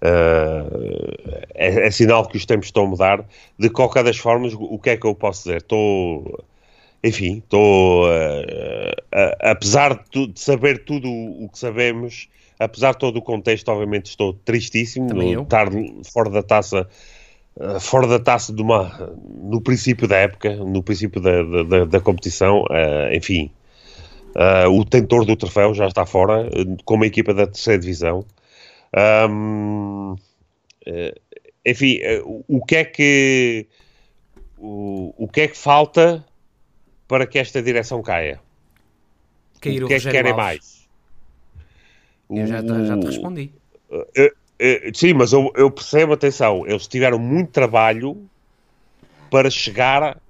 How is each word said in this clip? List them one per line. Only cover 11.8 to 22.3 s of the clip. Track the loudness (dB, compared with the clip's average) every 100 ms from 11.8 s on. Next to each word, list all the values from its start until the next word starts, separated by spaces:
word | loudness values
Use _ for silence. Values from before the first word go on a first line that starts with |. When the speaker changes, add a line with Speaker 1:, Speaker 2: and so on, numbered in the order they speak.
| -2 -2 -8 -14 -20 _ _ -6
Speaker 1:
apesar | -6 0 0
de | 0
todo | -2 -4
o |
contexto, | -6 -4 -2 -2 -2
obviamente | -4 -2 -4 -6
estou | -4 -4
tristíssimo | -4 -4 -4 -2 -4 -4 -6 -4
Speaker 2:
Também | -2 -2
Speaker 1:
no |
Speaker 2:
eu. | -2
Speaker 1:
estar | 0 0 0 -2 -8 -12 -6
fora | -2 -2
da | -2
taça, | 2 0 2 -4 -6 _ -20 -20 -20 _ _ -14
eh, | -8 -8
fora | 0 2 4
da | 2
taça | 2 0 -2
de | -4
uma, | 2 2 0 -8 -16 -16 -18
no | -16 -6 -4
princípio | 0 0 0 0 2
da | 4
época, | 2 0 -6 -4
no | -4 -4
princípio | -2 -4 -4 -2
da, | 2 2
da, | 2 -2
da, | 2 2 4
da | 2
competição, | 2 -2 -2